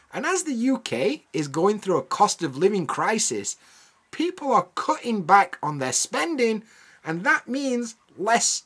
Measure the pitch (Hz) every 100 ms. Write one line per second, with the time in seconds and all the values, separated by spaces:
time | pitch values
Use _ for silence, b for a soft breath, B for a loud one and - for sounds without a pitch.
0 | b 175 311 370 320 240 254 262 - 117
1 | 180 302 - 156 147 139 190 214 190 160
2 | - - 202 - 160 131 190 208 135 -
3 | 175 226 - 107 98 - b b b b
4 | _ - 339 370 277 220 - - - 208
5 | 240 214 160 196 190 - 147 147 127 -
6 | - 262 320 294 233 220 b b b b
7 | 151 165 233 302 - 262 277 240 233 -
8 | _ - 202 233 - -